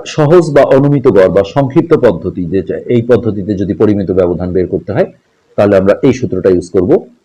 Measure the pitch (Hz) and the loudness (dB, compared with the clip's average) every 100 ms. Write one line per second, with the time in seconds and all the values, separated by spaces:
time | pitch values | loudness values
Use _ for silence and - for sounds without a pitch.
0 | - - 147 175 156 143 135 139 143 143 | 0 -2 2 2 4 2 4 2 2 2
1 | 120 95 92 95 98 143 131 170 - 156 | 2 4 4 2 0 -2 0 -2 0 2
2 | 120 85 92 92 85 95 87 - - 120 | 2 0 -6 -8 -4 -4 -4 -8 -2 -2
3 | 120 117 113 101 92 98 98 87 107 101 | 2 0 0 -6 -6 -4 -4 0 0 0
4 | 92 92 87 87 90 92 87 92 101 120 | -2 0 0 -2 -4 -4 -2 -6 -4 -4
5 | 202 _ _ _ _ - 104 95 95 - | -4 _ _ _ _ 0 2 2 2 2
6 | 139 - 95 92 98 87 - 98 95 202 | 2 0 -4 -2 0 0 0 -2 0 -2
7 | - _ | -2 _